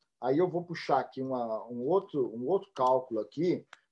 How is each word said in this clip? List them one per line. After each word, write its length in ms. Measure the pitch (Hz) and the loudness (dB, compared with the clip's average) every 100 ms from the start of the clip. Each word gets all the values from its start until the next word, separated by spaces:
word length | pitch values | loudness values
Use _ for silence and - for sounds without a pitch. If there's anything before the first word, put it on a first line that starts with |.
| _ _ | _ _
aí 180 | 120 143 | 0 2
eu 120 | 180 | 2
vou 140 | 165 | 0
puxar 340 | 170 165 - 147 | -4 -6 0 0
aqui 220 | - - | 0 -6
uma, 420 | 131 127 117 110 110 | -4 -2 -2 -4 -6
um 120 | 120 131 | -4 2
outro, 480 | 190 196 147 113 | 2 2 -2 -2
um 120 | 113 123 | -2 -2
outro 240 | 196 196 | -2 -2
cálculo 460 | - 127 131 - 110 | 0 4 4 2 -4
aqui, 460 | 104 - 175 143 - - _ | -4 -2 0 0 -4 -20 _